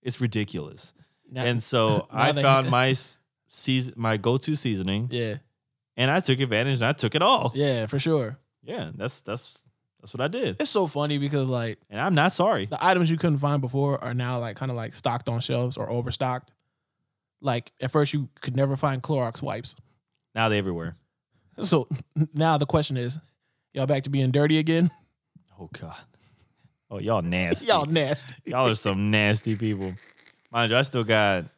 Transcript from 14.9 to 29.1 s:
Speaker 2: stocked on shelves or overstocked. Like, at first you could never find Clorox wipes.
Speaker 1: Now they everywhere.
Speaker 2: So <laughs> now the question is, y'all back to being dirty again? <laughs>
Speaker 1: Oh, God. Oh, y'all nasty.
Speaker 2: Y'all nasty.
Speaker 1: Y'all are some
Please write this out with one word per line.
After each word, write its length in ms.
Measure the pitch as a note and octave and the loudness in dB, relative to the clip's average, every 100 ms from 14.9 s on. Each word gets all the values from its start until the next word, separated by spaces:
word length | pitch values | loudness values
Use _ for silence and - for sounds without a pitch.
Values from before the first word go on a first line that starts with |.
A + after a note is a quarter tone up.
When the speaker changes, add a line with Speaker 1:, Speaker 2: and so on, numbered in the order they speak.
Speaker 2:
stocked 360 | - - A#2+ B2 | -4 -2 -2 -2
on 100 | A#2 | -4
shelves 380 | - B2 B2 C3 | -2 -2 -2 -4
or 120 | A2 | -4
overstocked. 600 | A#2+ A#2+ A#2+ C3 B2 - _ _ _ _ _ _ _ _ _ | -4 -4 -2 -2 -4 -8 _ _ _ _ _ _ _ _ _
Like, 300 | C#3 A#2+ - _ | -2 -2 -4 _
at 120 | C3 | -2
first 200 | D#3 D3 | 2 2
you 160 | D3+ C3 _ | 0 -4 _
could 140 | - C3 | -6 0
never 180 | C#3 C#3 | 0 2
find 260 | D3+ C3 | 0 -2
Clorox 380 | B2 D3 B2 A2+ | -4 -2 -2 -4
wipes. 340 | C3+ G#2 B2 - _ _ _ _ _ | -6 -6 -10 -16 _ _ _ _ _
Speaker 1:
Now 160 | A2 A2+ | 0 2
they 80 | G#2 | 2
everywhere. 380 | F#2+ E2+ E2 E2 _ _ _ _ _ - | 0 -4 -6 -10 _ _ _ _ _ -6
Speaker 2:
So 260 | G#3 D#3+ B2 C#3 - | 2 2 0 -8 -8
<laughs> 240 | - D#3 | -4 -2
now 240 | D3 D#3+ D3+ | 2 2 2
the 80 | C#3+ | 2
question 320 | E3 D3 C3 | 0 0 -2
is, 220 | A#2+ D3+ - _ _ _ _ - | -4 -8 -14 _ _ _ _ -4
y'all 100 | C3+ | 0
back 160 | C#3+ | 0
to 60 | C3+ | 0
being 220 | C#3 C3 | 0 2
dirty 260 | C3 D3 D#3 | 4 6 6
again? 320 | D#3 E3 E3+ - | 4 4 4 0
<laughs> 640 | _ _ _ - _ - | _ _ _ -20 _ -20
Speaker 1:
Oh, 100 | E2+ | -18
God. 240 | - E2 E2 - _ _ _ _ _ _ _ _ | -14 -14 -16 -20 _ _ _ _ _ _ _ _
Oh, 80 | G2+ | -8
y'all 240 | G#2 A2 | -2 0
nasty. 460 | E3+ - F3+ - C4 | 0 0 0 -2 2
Speaker 2:
Y'all 180 | F#3+ D3 | 2 2
nasty. 480 | E3 C#3 D3 - - - | 0 0 -2 -6 -16 -6
Speaker 1:
Y'all 220 | B2+ B2+ | 0 2
are 60 | G#2+ | 2
some 360 | - G2 G#2 | 0 0 2